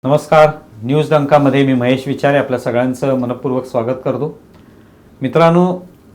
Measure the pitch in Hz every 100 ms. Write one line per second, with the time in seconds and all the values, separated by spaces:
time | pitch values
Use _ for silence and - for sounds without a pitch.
0 | 131 147 - 156 151 147 - 110 113 147
1 | 147 156 139 147 139 139 135 127 123 131
2 | 139 135 143 143 127 123 123 117 127 123
3 | 139 131 120 123 139 127 123 131 113 127
4 | - 117 156 - _ - - - - _
5 | _ _ 131 156 165 175 180 180 - -
6 | _